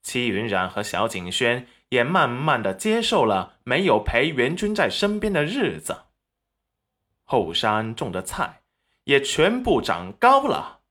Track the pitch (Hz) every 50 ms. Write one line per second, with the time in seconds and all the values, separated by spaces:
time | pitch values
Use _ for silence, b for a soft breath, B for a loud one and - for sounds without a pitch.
0 | _ - - 127 123 120 98 98 113 113 98 92 90 92 - 104 104 - - 87
1 | 104 - - 95 87 90 90 - 131 117 120 127 123 B B B B B 123 123
2 | 117 139 185 185 151 123 120 127 147 160 139 120 107 98 95 95 - 214 220 233
3 | 226 - 233 185 123 110 101 95 87 - _ _ _ 120 123 156 196 180 - 110
4 | - - - 117 139 165 156 127 120 160 170 180 214 208 214 202 170 107 - -
5 | 208 202 208 214 208 214 196 156 147 151 220 285 220 139 85 78 - - - -
6 | _ _ _ _ _ _ _ _ _ _ _ _ _ _ _ _ _ _ _ _
7 | _ _ _ _ _ - - 123 98 80 85 - - 107 107 107 110 113 113 -
8 | - - 87 92 185 - - - - - - _ _ _ _ _ _ _ _ _
9 | _ - 139 139 139 - - - 156 190 233 254 254 - 170 117 - - 87 85
10 | 90 92 104 _ - 247 269 277 277 262 127 71 - - - _ _ _